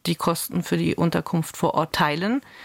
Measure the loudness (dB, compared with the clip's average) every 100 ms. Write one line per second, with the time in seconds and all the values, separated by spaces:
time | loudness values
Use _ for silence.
0 | -4 0 0 0 -2 -4 0 0 0 2
1 | 2 2 0 -2 -2 -2 0 0 0 0
2 | 0 2 0 -2 -4 -20